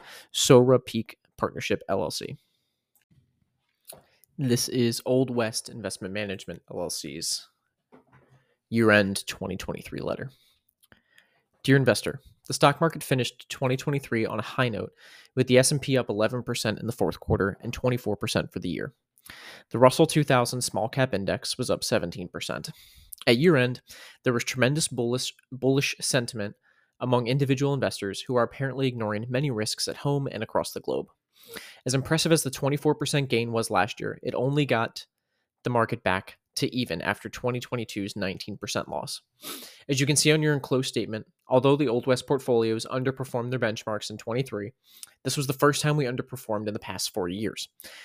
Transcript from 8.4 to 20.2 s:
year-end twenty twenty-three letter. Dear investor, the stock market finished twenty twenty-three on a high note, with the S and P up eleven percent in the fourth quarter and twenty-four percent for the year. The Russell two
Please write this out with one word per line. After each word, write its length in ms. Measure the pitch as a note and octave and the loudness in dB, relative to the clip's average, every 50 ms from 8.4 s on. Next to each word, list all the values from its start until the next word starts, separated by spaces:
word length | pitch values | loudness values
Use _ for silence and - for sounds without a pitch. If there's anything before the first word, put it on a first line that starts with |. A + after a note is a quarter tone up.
| _ _ _ _ _ _ | _ _ _ _ _ _
year-end 580 | A#2 A#2 A2+ A2 G#2 G#2 G2+ G2 G2 - - - | 0 4 6 8 8 6 6 4 0 -4 -6 -8
twenty 300 | - - F#2+ G2 F#2 G2 | -10 -8 -8 -8 -8 -8
twenty-three 420 | - - E2+ - - - - - | -6 -8 -8 -8 -8 -10 -10 -8
letter. 300 | - - - - - C3+ - _ _ _ _ _ _ _ _ _ _ _ - _ _ _ _ - _ _ _ _ _ _ _ _ _ | -6 -6 -6 -6 -8 -12 -14 _ _ _ _ _ _ _ _ _ _ _ -20 _ _ _ _ -20 _ _ _ _ _ _ _ _ _
Dear 140 | - C3+ C#3 | 6 6 6
investor, 440 | C3 A#2+ G#2 - - - - - - - _ _ _ - | 8 4 4 2 0 -6 -8 -8 -12 -20 _ _ _ -8
the 60 | C#3 | -2
stock 260 | - - C#3+ C#3+ - | 4 4 4 4 4
market 240 | E3 E3 - D#3 - | 0 0 0 -2 -2
finished 460 | - C#3+ C3 A#2+ - - _ - _ | 0 0 0 0 -2 -4 _ -14 _
twenty 260 | - - C#3 B2+ B2+ | -6 -4 0 0 0
twenty-three 500 | C3 - - C#3+ C#3 - - A#2+ A2+ A2 | -2 -2 -2 -2 -2 -2 -2 -2 0 0
on 120 | G#2 A2 A2 | 0 -2 -4
a 60 | G#2 | -6
high 260 | - - - B2+ B2 | -4 0 0 0 0
note, 220 | G#2+ F#2+ F#2+ - - _ - - - - - _ _ | 0 -4 -6 -8 -10 _ -20 -20 -20 -20 -20 _ _
with 120 | C3 B2+ - | 0 2 6
the 100 | B2+ B2 | 8 6
S 140 | C3 - | 8 6
and 100 | D3+ C#3 | 2 0
P 160 | - - C3 B2+ | 0 0 0 0
up 120 | A#2 - | 2 0
eleven 340 | A2 G2+ G#2+ A2 A#2+ B2 A2+ | 0 0 0 0 0 -4 -6
percent 360 | - A#2+ - - A2+ G#2 - | -4 -6 -2 -2 -2 -2 -2
in 60 | - | -4
the 80 | G#2+ - | -6 -2
fourth 260 | - G2+ E2 D#2+ - | 0 -2 -2 -2 -4
quarter 380 | - - G#2+ G#2 F#2+ G2+ - - | -2 -2 2 2 2 0 0 -4
and 120 | - A2+ A#2 | -10 -10 -8
twenty-four 420 | - - B2+ B2 A#2+ - - G2+ - | -2 0 0 0 0 -2 -4 -4 -4
percent 360 | - A2 - F#2+ D#2+ - - | -4 -2 -2 -2 -2 -2 -8
for 60 | G2 | -8
the 100 | - F#2 | -6 -4
year. 240 | D#2+ G1+ G1+ - - _ _ _ _ _ _ - - - - - - - - _ | -4 -4 -6 -8 -10 _ _ _ _ _ _ -20 -20 -20 -18 -20 -20 -20 -20 _
The 80 | - A#2 | 4 8
Russell 260 | B2+ B2+ - - E3 | 8 8 8 8 4
two 180 | D3+ - D#3 | 4 6 2